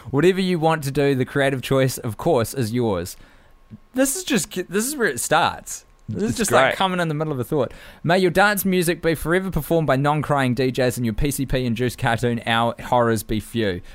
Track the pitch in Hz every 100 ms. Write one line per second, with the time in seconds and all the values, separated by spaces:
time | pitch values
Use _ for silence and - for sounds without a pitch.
0 | 113 135 175 190 185 175 160 160 139 143
1 | 143 131 127 143 135 135 - 135 131 -
2 | 117 104 170 135 110 135 107 120 117 87
3 | 90 - - - - - - 214 _ 254
4 | 269 381 - 226 - 185 175 190 247 302
5 | 202 120 - 156 120 80 - - - _
6 | - 110 220 233 214 - - - 190 180
7 | 165 147 156 135 117 151 117 - - -
8 | 147 185 185 180 208 202 190 185 170 165
9 | 165 151 151 180 190 160 - 165 143 131
10 | 143 151 139 143 127 120 131 123 127 117
11 | 117 107 143 139 131 131 127 113 123 -
12 | 131 117 123 117 - 113 117 - - 123
13 | 117 110 - 107 - 117 104 90 -